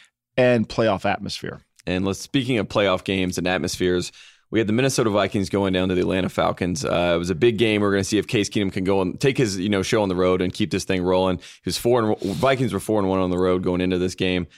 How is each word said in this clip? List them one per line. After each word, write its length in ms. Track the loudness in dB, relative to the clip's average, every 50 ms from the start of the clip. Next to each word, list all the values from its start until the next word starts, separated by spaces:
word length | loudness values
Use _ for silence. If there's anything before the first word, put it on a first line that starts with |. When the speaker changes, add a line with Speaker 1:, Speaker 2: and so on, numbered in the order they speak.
| -20 _ _ _ _ _ _
Speaker 1:
and 300 | 2 4 4 4 2 2
playoff 380 | 0 -2 0 2 2 2 0 0
atmosphere. 560 | -2 -2 -2 -6 -10 -10 -10 -10 -10 -12 -12 -16 _ _ -10 _
Speaker 2:
And 180 | -2 -2 0 0
let's, 140 | -2 -2 -4
speaking 380 | -6 -4 -2 -2 0 0 0
of 100 | -2 -2
playoff 360 | 0 0 2 2 2 2 0 -2
games 340 | -2 -2 0 -2 -2 -2
and 100 | -2 -2
atmospheres, 640 | 0 0 0 -2 -4 -4 -2 0 0 0 0 -2 -6 -10 -18 -20 -20 -20 _ _ _
we 80 | -2 0
had 80 | 0
the 60 | 2 2
Minnesota 360 | 2 0 0 0 0 0 2
Vikings 400 | 2 2 0 0 0 -2 -2 0
going 240 | 0 0 0 2 2
down 160 | 0 0 2
to 60 | 0
the 60 | 0
Atlanta 280 | 0 0 0 0 -2 -2
Falcons. 560 | -2 0 0 0 0 -2 -4 -4 -4 -4 -2
Uh, 280 | -2 0 0 2 2 0
it 20 |
was 140 | 0 0 -2
a 40 | 0
big 220 | 2 2 2 4
game. 240 | 2 2 2 2 2
We're 100 | 2 2
gonna 120 | 2 0 0
see 140 | 0 0 -2
if 80 | 0
Case 200 | 0 0 -2 -2
Keenum 240 | 0 -2 -2 -2 -2
can 120 | -2 -2 -2
go 180 | 0 0 2
and 180 | 0 -2 -2 -2
take 180 | -2 0 2
his, 200 | 2 0 0 -2 -2
you 80 | -2
know, 140 | 0 0 0
show 200 | 0 0 0 0 0
on 40 |
the 80 | 0 0
road 240 | 2 2 2 2 2
and 140 | 0 -2 -2
keep 160 | -4 -4 -2
this 140 | -2 -4 -2
thing 160 | -2 -2 0
rolling. 360 | 0 2 2 2 2 0 0
He 60 | -4 -6 -14 -20 -10 _
was 120 | -6 -6 -2
four 200 | 0 2 2 4 2 2
and, 80 | 0 -2 -2 -4 -2
Vikings 360 | 0 2 2 2 2 0 -2
were 80 | -2 -4
four 200 | -2 0 0 0
and 100 | 2 2
one 100 | 2 0
on 120 | 0 0
the 80 | 0 2
road 240 | 2 2 2 0 0
going 180 | 0 0 0
into 160 | 0 0 0
this 160 | 0 -2 -2 -2
game. 300 | -2 -2 0 0 0 -2 -6 -10